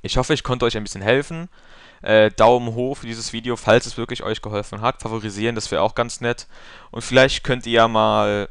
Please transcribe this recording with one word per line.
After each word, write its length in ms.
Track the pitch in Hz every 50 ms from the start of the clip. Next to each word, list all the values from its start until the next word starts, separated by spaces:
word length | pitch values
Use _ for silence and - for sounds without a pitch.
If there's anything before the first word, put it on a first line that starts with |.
Ich 160 | - 95 -
hoffe, 160 | 127 127 - 160
ich 100 | - -
konnte 220 | - 127 127 123
euch 100 | 117 113
ein 80 | 113 107
bisschen 180 | 101 - 101
helfen. 460 | 98 107 123 135 143 - 165 165 170 180 _ - _ - - - - - _ _
Äh, 300 | - - 110 107 107 107
Daumen 440 | - - 110 113 123 123 120 117 113
hoch 220 | 120 123 131 139
für 100 | - -
dieses 260 | 117 113 113 113 - -
Video, 220 | 117 113 123 120
falls 300 | 110 - 110 110 123 -
es 120 | - -
wirklich 260 | - 117 - 123 - -
euch 180 | 104 110 -
geholfen 400 | - 104 107 104 104 - - 104
hat. 200 | 110 123 131 -
Favorisieren, 540 | - 110 113 113 104 110 98 101 107 117 120
das 160 | 110 - -
wäre 100 | - 78
auch 140 | 95 110 -
ganz 260 | - 120 120 - -
nett. 260 | 120 117 120 - - - - - - - - - - -
Und 120 | - 117 -
vielleicht 400 | - 127 131 131 131 - - -
könnt 220 | - 127 123 113
ihr 80 | 117 113
ja 140 | 113 113
mal 600 | 113 113 110 110 107 107 107 104 104 104 101 101 -